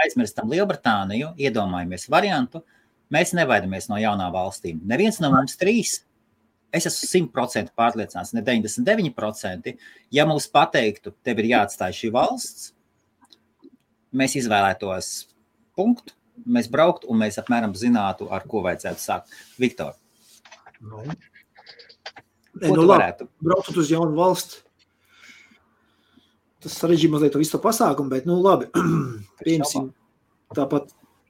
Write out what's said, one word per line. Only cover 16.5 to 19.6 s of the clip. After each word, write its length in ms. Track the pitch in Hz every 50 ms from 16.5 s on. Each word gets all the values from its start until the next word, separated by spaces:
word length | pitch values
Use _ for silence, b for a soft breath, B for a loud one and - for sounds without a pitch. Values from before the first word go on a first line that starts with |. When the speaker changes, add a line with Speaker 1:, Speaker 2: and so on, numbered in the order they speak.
| 120 120 110 113
Speaker 1:
brauktu 360 | 127 135 160 180 170 - - -
un 100 | 117 110
mēs 180 | 107 104 101 -
apmēram 360 | - - 123 120 113 107 95
zinātu, 500 | 92 113 120 120 110 101 98 92 - - -
ar 80 | 98 95 - -
ko 140 | - 107
vajadzētu 360 | 90 90 85 82 - 95 90 -
sākt. 280 | - - 98 - - b b b b b -
Viktor. 340 | -